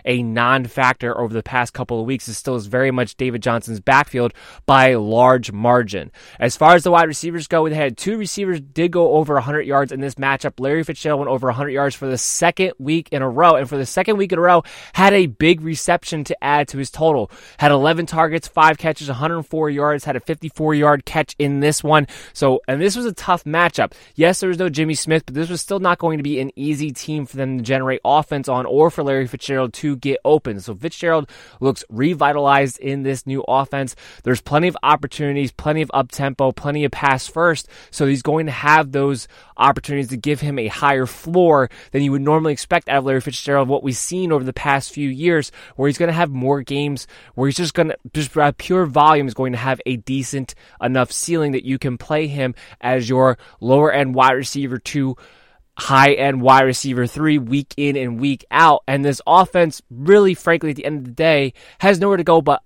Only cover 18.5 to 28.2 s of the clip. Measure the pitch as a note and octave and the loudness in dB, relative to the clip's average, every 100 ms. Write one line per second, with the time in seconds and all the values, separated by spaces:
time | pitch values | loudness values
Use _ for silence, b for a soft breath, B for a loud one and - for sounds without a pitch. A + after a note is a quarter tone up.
18.5 | - D#3+ D#3 E3 D3+ C#3+ B2 D#3 E3+ D3 | 4 4 4 -2 -4 -6 -6 -4 -6 -6
19.5 | D#3+ D3+ C#3+ D3 D3 D3+ B2+ - D#3 D#3+ | -4 -4 -2 -2 -2 -4 -6 -6 -8 -8
20.5 | - D#3 D3+ D3 D3 - D#3+ D3 - C#3+ | -4 0 2 4 2 0 -4 -4 -2 -2
21.5 | C#3 D3 D3+ D3+ D3+ C#3 B B - C#3 | 0 0 0 2 2 2 B B -2 0
22.5 | C3 - C#3 F#3 G#3 A#3+ F3+ - F3 - | 0 -2 -2 -2 -2 -6 -6 -2 -2 -2
23.5 | D#3+ F3 - G#2+ b b - E3 F#3+ F#3+ | 0 0 0 -4 b b 0 2 2 -2
24.5 | E3+ F3+ C#3+ D#3+ D3+ - D#3+ - C3+ E3 | -2 -2 -2 -2 -4 -2 -2 -2 -6 -6
25.5 | F3 - G3+ F#3 F3 E3+ D#3 C#3+ C#3+ C3+ | -8 -6 -2 0 0 -2 -4 -4 -4 -6
26.5 | - C#3+ D3 D3+ B2+ - D3+ C3+ C3+ C3+ | -6 -4 -4 -6 -8 -8 -8 -8 -8 -6
27.5 | B2+ A2+ C3 C3 C3 - D3 | -6 -2 -2 -2 -4 0 0